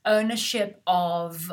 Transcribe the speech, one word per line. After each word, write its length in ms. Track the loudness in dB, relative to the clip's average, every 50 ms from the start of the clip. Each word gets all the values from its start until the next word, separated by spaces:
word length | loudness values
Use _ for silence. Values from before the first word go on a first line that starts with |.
| 0
Ownership 760 | 2 4 4 2 2 -2 -2 -2 -2 -2 -2 -2 -4 -6 -6 _
of 640 | 0 2 2 2 0 0 -2 -4 -4 -8 -10 -10 -10